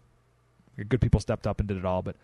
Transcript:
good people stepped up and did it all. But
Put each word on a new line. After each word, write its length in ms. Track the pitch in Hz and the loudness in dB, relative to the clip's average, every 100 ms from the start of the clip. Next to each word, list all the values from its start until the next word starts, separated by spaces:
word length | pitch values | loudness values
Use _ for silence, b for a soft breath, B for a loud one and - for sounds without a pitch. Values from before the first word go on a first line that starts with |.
| _ _ _ _ _ _ _ - | _ _ _ _ _ _ _ -12
good 240 | 107 131 | -2 2
people 180 | 113 110 | 4 4
stepped 280 | - 110 107 | 2 -4 -2
up 120 | 101 | -2
and 100 | 104 | -2
did 80 | 95 | -2
it 80 | |
all. 180 | 92 92 | 0 -2
But 120 | 95 - | -2 -10